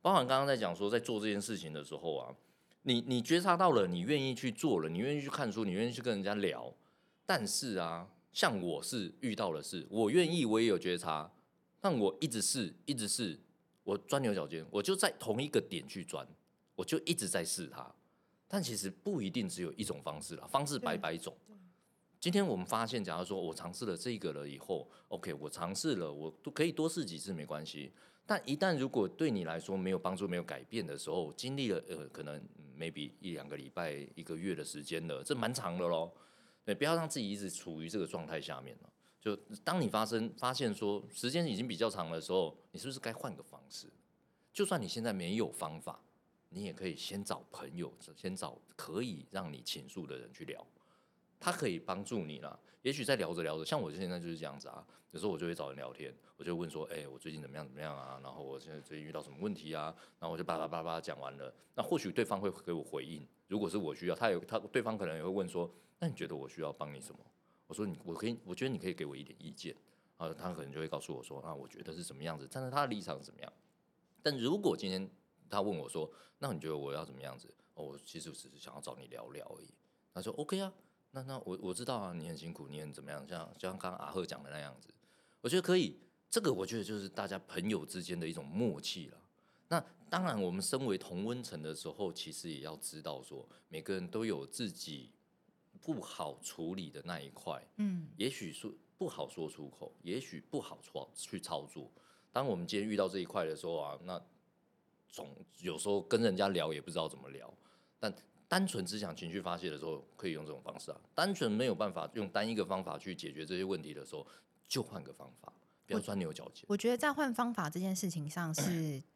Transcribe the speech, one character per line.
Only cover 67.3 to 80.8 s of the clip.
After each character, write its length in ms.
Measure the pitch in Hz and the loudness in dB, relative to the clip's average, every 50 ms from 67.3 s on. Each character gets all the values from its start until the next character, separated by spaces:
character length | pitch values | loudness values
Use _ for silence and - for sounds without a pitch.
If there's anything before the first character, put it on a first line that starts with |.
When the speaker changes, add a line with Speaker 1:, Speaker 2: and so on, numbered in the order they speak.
| _ _ _ _ _ _ _ | _ _ _ _ _ _ _
Speaker 1:
我 60 | _ - | _ -4
说 140 | 101 107 101 | -2 -2 -2
：“你， 100 | 87 - - | -2 -4 -4
我 80 | 87 82 | -6 -4
可 160 | 82 101 110 | -2 0 -2
以， 100 | 120 113 - | -2 -2 -4
我 100 | 92 90 | -8 -4
觉 120 | - 127 | -2 0
得 40 | 131 | 0
你 80 | 131 101 | 0 0
可 80 | - | -2
以 60 | 92 90 | -2 -2
给 140 | - 80 | -2 -4
我 100 | 73 69 | -6 -6
一 80 | 67 71 | -8 -10
点 100 | - 73 - | -12 -14 -14
意 100 | - 78 | -14 -14
见。” 240 | 71 - - 82 - - _ _ _ _ _ _ _ _ | -12 -10 -10 -10 -10 -10 _ _ _ _ _ _ _ _
然 100 | 85 82 | -4 -4
后 60 | 80 | -4
他 180 | 73 80 92 87 | -4 -4 -4 -4
可 100 | 80 73 | -4 -6
能 80 | 69 | -6
就 80 | 69 76 | -4 -4
会 80 | 80 | -2
告 140 | 80 78 73 | -2 -2 -4
诉 140 | 69 - 78 | -4 -4 -8
我 80 | 65 64 | -8 -8
说 180 | - 73 69 | -10 -10 -10
：“啊， 140 | 67 80 80 | -8 -8 -8
我 120 | 69 67 | -8 -10
觉 160 | 65 - - - | -12 -14 -14 -12
得 80 | - 80 | -10 -8
是 80 | 85 87 | -8 -8
什 120 | - 71 | -8 -8
么 80 | 67 73 | -6 -4
样 160 | 85 80 73 | -4 -4 -4
子， 80 | 69 | -6
站 160 | - - 135 131 | -8 -6 -6 -4
在 80 | 127 | 0
他 120 | 127 143 147 | 2 2 2
的 60 | 131 | 4
立 120 | 113 104 | 2 -2
场 180 | 90 87 78 69 | -2 -4 -4 -6
是 60 | 73 | -6
怎 80 | 82 - | -12 -12
么 80 | - | -12
样。” 100 | - - - _ _ _ _ _ _ _ _ _ _ _ _ _ _ | -12 -12 -12 _ _ _ _ _ _ _ _ _ _ _ _ _ _
但 140 | 156 147 131 | 0 2 4
如 200 | 113 127 160 208 | 4 4 4 6
果 180 | 202 170 92 | 6 4 4
今 140 | - - 98 | 4 0 -2
天 180 | 92 95 98 95 - _ _ _ _ _ _ - | 0 0 -2 -4 -8 _ _ _ _ _ _ -2
他 140 | - 101 98 | 2 2 2
问 120 | 104 98 | 4 2
我 140 | 82 71 64 | 0 -4 -4
说 220 | - 82 78 78 - - - - _ _ | -2 -2 -2 -2 -4 -16 -20 -20 _ _
：“那 140 | - 139 107 | -4 -2 -2
你 80 | 78 | -2
觉 80 | 69 80 | -2 -2
得 80 | 78 | -2
我 160 | 73 71 69 69 | 0 -2 -2 -2
要 100 | 73 82 | -4 -4
怎 120 | 73 69 | -6 -10
么 80 | 65 67 | -10 -10
样 160 | 67 65 64 | -10 -10 -10
子？” 100 | - - - _ _ _ _ | -14 -18 -20 _ _ _ _
哦， 120 | - 78 | -10 -10
我 120 | 71 69 71 - | -10 -10 -12 -14
其 160 | - - 85 | -12 -12 -10
实 100 | 76 82 73 | -10 -10 -12
只 180 | - - - | -12 -14 -18
是 80 | - 73 | -18 -16
想 160 | - - 62 | -16 -14 -12
要 60 | 71 | -10
找 140 | 71 - 64 | -10 -10 -10
你 100 | 64 65 | -10 -12
聊 220 | - - 57 57 62 | -12 -12 -12 -12 -10
聊 180 | 69 71 - - - | -12 -12 -12 -12 -14
而 60 | - - | -14 -16
已。 60 | - - _ _ _ _ _ _ _ _ | -20 -20 _ _ _ _ _ _ _ _
他 80 | 90 | -6
说： 120 | 90 110 - | -6 -4 -4
“OK 260 | - 151 151 - 190 | -4 -2 0 0 0
啊， 120 | 196 190 190 - | 0 -2 -6 -10